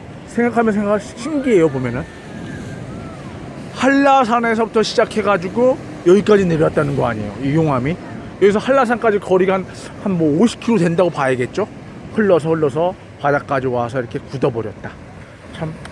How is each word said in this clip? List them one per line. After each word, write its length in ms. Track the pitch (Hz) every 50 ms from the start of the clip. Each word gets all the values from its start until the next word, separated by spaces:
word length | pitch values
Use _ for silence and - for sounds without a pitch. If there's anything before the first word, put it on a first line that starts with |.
| - - - - -
생각하면 460 | - - 233 240 240 226 233 233 220 196
생각할수록 460 | 208 208 202 208 202 208 - - -
신기해요, 500 | 233 302 311 285 262 269 220 175 160 151
보면은. 340 | 135 131 127 120 117 135 165 - - - - - - - - - - - - - - - - - - - - - - - - - - - - - - - - - -
한라산에서부터 1080 | - - 269 277 277 277 277 269 269 254 202 233 240 233 233 220 220 233 220 - 226 214
시작해가지고 960 | - - 240 220 - - 214 196 202 202 185 170 190 196 226 247 254 277 - - - - - -
여기까지 400 | 170 185 208 180 208 214 202 196
내려왔다는 500 | 170 165 151 160 156 - 160 151 143 143
거 100 | 131 127
아니에요, 260 | 120 113 107 104 104 101 113 135
이 120 | 139 143
용암이. 400 | 160 160 151 135 123 123 147 180 - - - - - - - - -
여기서 180 | 185 208 196 214
한라산까지 600 | - 240 269 269 254 220 240 214 233 226 202 196
거리가 340 | - - 185 180 190 180 190
한, 100 | 190 180 - - - - - - - -
한 140 | 202 185
뭐 240 | 165 160 151 143 165
오십 180 | 233 220 - -
킬로 180 | - 226 226
된다고 320 | 190 170 170 170 175 180 170
봐야겠죠? 580 | 160 151 139 131 131 123 123 120 - 180 214 - - - - - - - - - -
흘러서, 360 | - - 190 180 151 139 160
흘러서 440 | 165 160 156 139 117 151 170 180 196 - - - - -
바닥까지 460 | - 143 143 143 - - 143 135 127
와서 320 | 131 120 120 120 117 120 131
이렇게 200 | 117 113 - 139
굳어버렸다. 720 | - - - 131 160 143 117 113 107 104 98 - - 113 - - - - - - - - - - - - -
참 180 | - 165 156 160 - - -